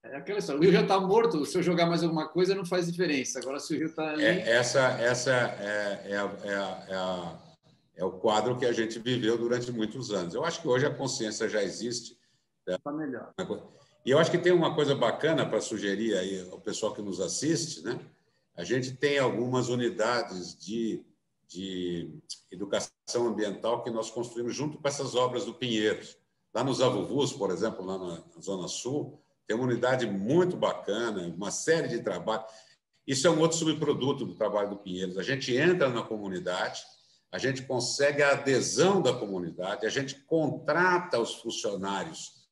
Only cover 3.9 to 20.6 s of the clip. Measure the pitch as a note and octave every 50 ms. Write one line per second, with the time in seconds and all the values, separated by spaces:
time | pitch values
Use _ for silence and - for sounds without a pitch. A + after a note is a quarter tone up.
3.9 | - - D#3 D#3 D#3 D#3 - A2 A2 - A2 A2 A#2 B2 A#2+ - - C#3 C3 B2+
4.9 | C3 - A#2 B2 B2 B2 - C3+ B2+ B2 A#2+ A2 - - G2+ G#2 G#2 G#2 G#2 G2+
5.9 | G2 F#2+ F#2+ G2 G2+ G2+ G2+ F#2+ F2+ - - G2+ G2+ G2 G2 F#2+ F#2 F#2 - F#2+
6.9 | F#2+ F#2+ F#2 F#2 F#2 F2+ F2 E2+ E2 - - - - _ _ _ _ _ _ _
7.9 | _ E2+ F2+ F#2 F2 - - A2+ G#2+ G#2+ G#2+ B2 B2 B2 B2+ A#2+ A2+ A2+ A2+ A2
8.9 | - A#2 A2 B2 B2+ A#2 G#2+ A2 A#2 A2+ A#2+ A#2+ B2 A#2+ A#2+ C3 B2+ A2+ A2 G#2+
9.9 | A2 C3 A#2+ G#2 G#2 F#2 F2 E2+ F2 A#2+ D3+ E3+ E3+ - - D3 B2 B2+ C#3+ C#3+
10.9 | C3+ C3+ C#3 B2+ - - A#2 G#2+ G#2 - A2+ G2+ G2+ G#2+ G2 F2+ E2 F2 G#2 A#2+
11.9 | A#2 - - - - _ _ _ _ _ _ _ _ _ _ - - - _ C#3+
12.9 | D3 D#3 D#3 C3+ B2+ A2 - - - - F2 F2 G#2 - - - - - - _
13.9 | _ _ _ A#2 C3 D#3 E3 E3 - E3+ F3 F3 F3+ E3+ E3 C#3+ - - D3 C3+
14.9 | C#3 - A#2+ A2 G#2+ - - D#3 D#3+ C#3+ A2 - A2 G#2 - - A2+ G2+ G2 G2+
15.9 | G2 G2+ A2+ A2+ G2+ F#2 F#2 G2 G2 F#2 F2+ F2+ F2+ F2+ - G#2 F#2 - - G#2
16.9 | - - G#2 G2+ F2+ E2+ F#2+ E2+ - - C3 D3+ E3 - - - - - E2 A2
17.9 | B2+ - - - _ _ _ _ _ _ _ _ _ - F2 F2+ A#2 C3 B2+ B2+
18.9 | C3 - D3+ C#3+ C#3+ C#3 C3 A#2+ G2 G#2+ A#2+ B2 B2+ B2+ A#2 - B2+ A#2+ A#2+ A2+
19.9 | G2 - G#2+ A#2 A#2+ A#2 A2 - F#2+ F#2 F2 E2 - _